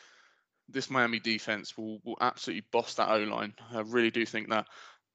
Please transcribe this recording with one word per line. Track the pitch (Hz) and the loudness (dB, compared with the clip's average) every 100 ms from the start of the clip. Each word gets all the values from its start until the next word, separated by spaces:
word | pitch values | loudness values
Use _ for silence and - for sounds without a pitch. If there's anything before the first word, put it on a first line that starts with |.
| - - _ _ _ _ - | -20 -20 _ _ _ _ -8
this | 135 - | -6 -2
Miami | 131 117 113 | 2 2 2
defense | 113 110 - 104 - - | 0 0 0 -4 -4 -8
will, | 110 107 | -8 -8
will | 120 - | -8 0
absolutely | 123 - - 90 - | 0 0 -6 -6 0
boss | 117 117 | 0 0
that | - 101 | 0 2
O-line. | 107 107 113 107 - 113 | 4 2 -2 -4 -10 -8
I | 117 | -6
really | 110 120 113 | 0 4 4
do | 117 | 4
think | 113 113 104 | 0 -2 0
that. | 110 - - - - _ | 0 -2 -10 -20 -20 _